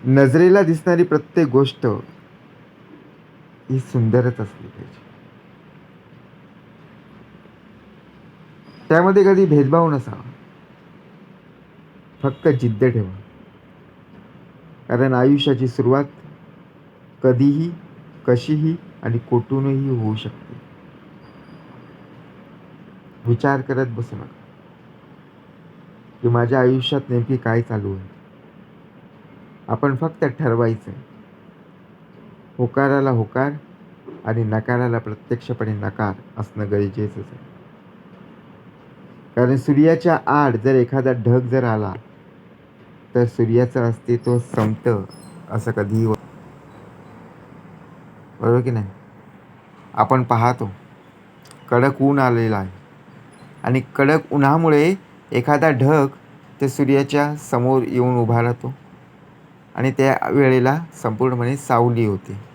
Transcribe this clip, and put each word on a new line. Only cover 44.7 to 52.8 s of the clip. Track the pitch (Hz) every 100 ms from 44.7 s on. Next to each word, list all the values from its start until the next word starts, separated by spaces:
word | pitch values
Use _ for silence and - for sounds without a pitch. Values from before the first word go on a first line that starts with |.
| 110 123 107 92 - - - -
असं | 110 113
कधीही | 113 101 110
होत, | 113 107 - - - - - - - - - - - - - - - - - - - - - -
बरोबर | 113 120
की | 123
नाही? | 117 98 - - - - - - - - - -
आपण | - 107 131
पाहतो | 120 117 117 123 104 98 - - - - - - - - -
कडक | 123 135 135
ऊन | 139 143
आलेलं | 127 117 113 104
आहे | 92 92